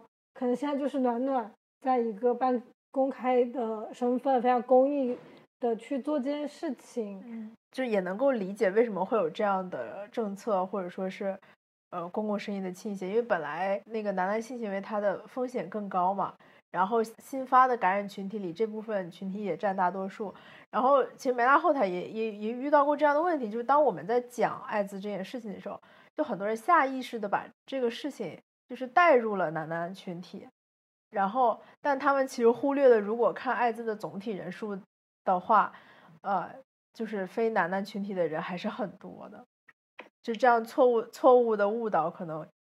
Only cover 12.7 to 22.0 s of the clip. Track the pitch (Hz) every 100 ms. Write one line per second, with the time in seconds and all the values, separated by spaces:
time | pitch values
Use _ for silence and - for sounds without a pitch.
12.7 | 180 214 190 185 226 233 180 147 160 196
13.7 | 202 214 226 208 185 185 220 226 240 214
14.7 | 196 202 208 208 175 - 262 247 247 175
15.7 | 214 202 185 180 202 165 - - _ _
16.7 | 170 190 233 220 - - 269 254 254 262
17.7 | 233 185 202 202 - 190 214 180 160 220
18.7 | 220 220 202 175 - 190 202 202 156 202
19.7 | 190 180 190 190 - 208 - - - -
20.7 | 214 262 277 - - 269 247 247 294 311
21.7 | 277 196 180